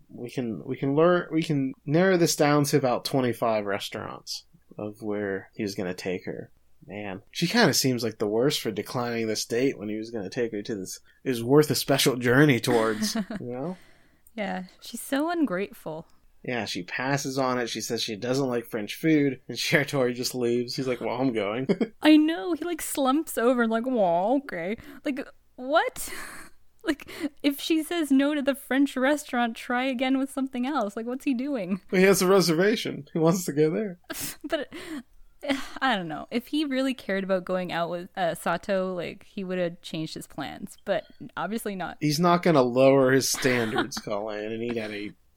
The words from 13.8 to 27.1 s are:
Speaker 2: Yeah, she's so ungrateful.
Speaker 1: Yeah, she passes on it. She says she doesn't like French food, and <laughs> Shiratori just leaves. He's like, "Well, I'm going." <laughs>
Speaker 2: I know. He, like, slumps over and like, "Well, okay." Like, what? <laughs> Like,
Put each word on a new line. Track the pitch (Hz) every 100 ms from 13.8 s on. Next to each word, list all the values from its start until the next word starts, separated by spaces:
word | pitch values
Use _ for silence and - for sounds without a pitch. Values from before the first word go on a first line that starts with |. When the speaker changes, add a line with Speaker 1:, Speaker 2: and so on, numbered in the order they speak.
| - - _ _ _
Speaker 2:
Yeah, | 226 196 185 180 -
she's | - 233
so | - 269 320
ungrateful. | 349 262 180 196 - 165 156 - - _ _
Speaker 1:
Yeah, | - 123
she | 101 101
passes | 87 - 131 143 139 131
on | 131 123
it. | 113
She | 110
says | - 113
she | - 101
doesn't | 120 131 131
like | 120 -
French | 117 104 -
food, | 160 151 143 123 -
and | 117
<laughs> |
Shiratori | - 160 139 143 123 123
just | 120
leaves. | 127 120 120 120
He's | 143 131
like, | 123
"Well, | 113 117
I'm | 135
going." | 110 98 113 139 190 226
<laughs> | -
Speaker 2:
I | 302 311
know. | 311 339 381
He, | 311
like, | 339 330
slumps | - - 262 294 320 -
over | 233 247
and | 226
like, | 226 247
"Well, | 247 185 170 202 277 285
okay." | 180 175 226 - - 302
Like, | 269 - - _ -
what? | 254 320 494 - -
<laughs> | - - - - - - _
Like, | - 285 -